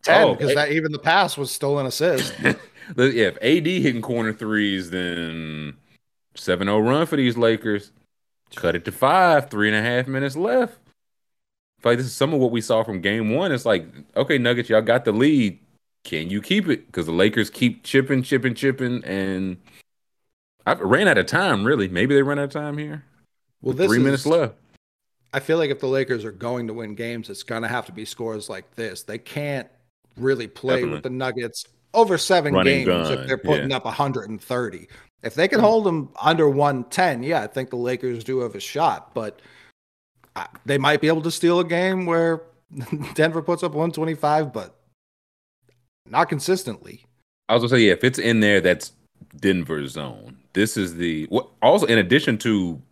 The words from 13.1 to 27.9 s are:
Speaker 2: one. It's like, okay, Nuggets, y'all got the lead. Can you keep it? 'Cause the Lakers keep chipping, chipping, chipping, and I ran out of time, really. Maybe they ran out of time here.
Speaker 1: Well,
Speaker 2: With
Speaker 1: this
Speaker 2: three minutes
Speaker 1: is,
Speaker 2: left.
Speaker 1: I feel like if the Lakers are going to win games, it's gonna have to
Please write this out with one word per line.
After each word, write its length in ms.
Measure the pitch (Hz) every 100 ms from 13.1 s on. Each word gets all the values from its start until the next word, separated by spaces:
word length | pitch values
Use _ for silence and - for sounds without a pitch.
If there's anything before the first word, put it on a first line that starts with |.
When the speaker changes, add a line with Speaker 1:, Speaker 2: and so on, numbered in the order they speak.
| 110 110
Speaker 2:
one. 200 | 131 190
It's 140 | 127
like, 220 | 120 95 80 71 -
okay, 220 | - 131 143
Nuggets, 320 | 120 120 117
y'all 140 | 110
got 240 | 113 123 127
the 60 |
lead. 460 | 107 139 147 107 85 _ _ _ _
Can 240 | - 80 82
you 140 | 101
keep 260 | - 196 175
it? 220 | 123 -
'Cause 140 | - 80
the 60 |
Lakers 360 | 82 104 113 101
keep 340 | - 123 -
chipping, 380 | - 135 135 135
chipping, 320 | 123 135 127
chipping, 480 | 120 139 131 123 123
and 520 | - 95 95 92 95 90 _ - _ _ _ _ _ _ _ _ -
I 80 |
ran 340 | - 95 135 202
out 80 | 110
of 80 | 92
time, 380 | 160 190 107
really. 240 | 110 143 92
Maybe 260 | 90 117
they 80 | 139
ran 160 | 139 143
out 60 |
of 60 | 143
time 260 | 151 147 147
here. 280 | 151 151 _ _ _ _ _ _
Speaker 1:
Well, 60 | 127
Speaker 2:
With 80 | 131
Speaker 1:
this 80 | 196
Speaker 2:
three 80 | 117
minutes 220 | 135 139
Speaker 1:
is, 40 | 139
Speaker 2:
left. 220 | 165 131 - _ _ _ _ _ _ _
Speaker 1:
I 80 | 139
feel 160 | - 165
like 120 | 151
if 100 | 135
the 80 | 131
Lakers 360 | 135 120 123
are 80 | 110
going 340 | 92 120 123 117
to 80 |
win 200 | 110 110
games, 360 | 104 117 117 110
it's 120 | 98
gonna 260 | - 113 117
have 180 | 120
to 60 | -